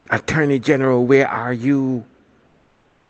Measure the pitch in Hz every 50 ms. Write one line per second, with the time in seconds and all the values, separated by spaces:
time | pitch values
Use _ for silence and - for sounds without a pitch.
0 | _ - - 110 - - - 160 151 143 139 131 110 139 143 131 135 131 127 123
1 | 123 123 135 135 135 - - 113 117 123 127 113 117 139 143 135 135 131 131 120
2 | 104 - _ _ _ _ _ _ _ _ _ _ _ _ _ _ _ _ _ _
3 | _